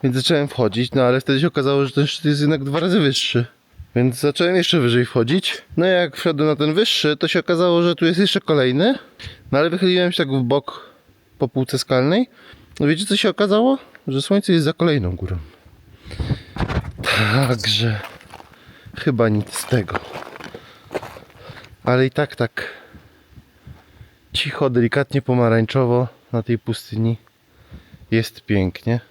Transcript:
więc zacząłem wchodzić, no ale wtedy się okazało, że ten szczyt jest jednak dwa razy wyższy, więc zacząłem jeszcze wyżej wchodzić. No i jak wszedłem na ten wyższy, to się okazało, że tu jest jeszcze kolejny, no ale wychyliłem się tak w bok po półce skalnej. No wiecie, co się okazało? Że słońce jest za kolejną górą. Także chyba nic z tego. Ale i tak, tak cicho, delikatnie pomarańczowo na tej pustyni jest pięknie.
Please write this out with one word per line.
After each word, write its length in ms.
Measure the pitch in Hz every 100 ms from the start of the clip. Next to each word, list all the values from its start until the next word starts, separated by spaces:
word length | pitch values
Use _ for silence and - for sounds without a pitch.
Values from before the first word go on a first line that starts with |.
więc 120 | 135 127
zacząłem 320 | 127 156 143
wchodzić, 440 | - 113 104 123
no 100 | 139
ale 200 | 123 131
wtedy 180 | - 135
się 80 | 170
okazało, 380 | 147 135 139 139
że 60 |
ten 160 | 139 143
szczyt 180 | - 151
jest 160 | 147
jednak 220 | 147 156
dwa 160 | 135 147
razy 200 | 180 180
wyższy, 460 | 147 131 - 120 120 _ _ - - 120
więc 240 | 127 123
zacząłem 360 | 147 - 175 185
jeszcze 240 | 170 165
wyżej 260 | 120 120 123
wchodzić. 560 | 127 117 175 - - - -
No 80 | 180
i 40 |
jak 280 | 180 175 -
wszedłem 320 | 175 147 156
na 60 | 147
ten 180 | 151
wyższy, 440 | 160 226 - 151 147
to 100 | 165
się 120 | 180
okazało, 440 | - 170 180 170
że 120 | 170 170
tu 100 | 165
jest 140 | 165
jeszcze 220 | 202 196
kolejny, 540 | - 151 131 131 202 269 - _ - - -
no 80 | 135
ale 100 | 160
wychyliłem 420 | 175 185 180 180
się 60 | 175
tak 140 | 147
w 120 | 135
bok 460 | 123 139 - - - _ _ _ _ _
po 100 | 135
półce 300 | 135 131 131
skalnej. 500 | - 131 135 196 247 _ - - - -
No 80 | 147
wiecie, 180 | 160 196
co 120 | 202
się 120 | 214
okazało? 480 | - 202 208 247 269 - - -
Że 140 | 135
słońce 320 | 143 202 -
jest 120 | 170 147
za 80 |
kolejną 420 | - 170 147 92 90
górą. 220 | 90 90 76 - - _ - - - - - - - - - - - - - - 107 120 131
Także 520 | 123 104 - 117 104 - - - - - - - - - -
chyba 320 | - 120 113
nic 280 | 107 101 -
z 80 | -
tego. 340 | 127 90 95 - - - - - - - - - - - - - - - - - -
Ale 220 | - 127 131
i 60 |
tak, 240 | - 147 -
tak 380 | 117 - - - - - - _ _ - _ _ - - _ - - _ _
cicho, 360 | - 143 - 139
delikatnie 520 | 123 120 - 139 143
pomarańczowo 840 | - 123 117 113 110 139 123 123 123 - _
na 120 | 120
tej 160 | 110 117
pustyni 580 | - 113 - 107 113 113 _ _ _ _ _ - _ - -
jest 300 | 113 113 -
pięknie. 580 | - 104 92 - - 117 -